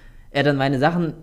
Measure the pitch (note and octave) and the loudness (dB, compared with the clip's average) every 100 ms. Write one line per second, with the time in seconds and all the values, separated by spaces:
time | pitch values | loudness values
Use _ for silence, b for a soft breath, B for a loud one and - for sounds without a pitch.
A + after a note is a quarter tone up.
0 | B B B C#3 C#3+ C#3 C3+ C#3 D3+ F3 | B B B 0 0 2 0 2 0 0
1 | E3 D3+ | -4 -6